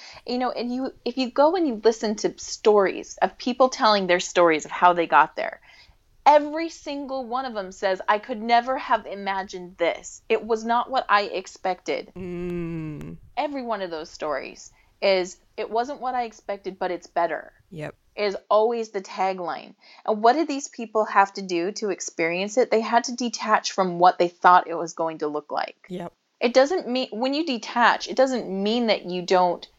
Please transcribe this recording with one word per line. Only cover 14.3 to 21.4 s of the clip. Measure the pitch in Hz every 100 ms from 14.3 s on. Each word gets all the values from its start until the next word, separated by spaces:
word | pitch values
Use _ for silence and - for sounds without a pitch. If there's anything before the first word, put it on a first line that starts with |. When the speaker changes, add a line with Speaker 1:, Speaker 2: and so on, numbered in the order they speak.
| 135 - - - _ _ -
Speaker 1:
is, | 202 190 180 - _ -
"It | 208
wasn't | 220 247 269
what | 247 247
I |
expected, | 233 - - 202 202 190
but | 185
it's | 175 -
better." | - 170 156 - _ _
Speaker 2:
Yep. | 165 147 - _ -
Speaker 1:
Is | 208 185 -
always | 208 220 233 220
the | 202
tagline. | 190 208 190 190 170 135 - _ _ - -
And | 214
what | 226
did | 277 311
these | 277 -
people | - 220 220 220
have | - 190
to | 202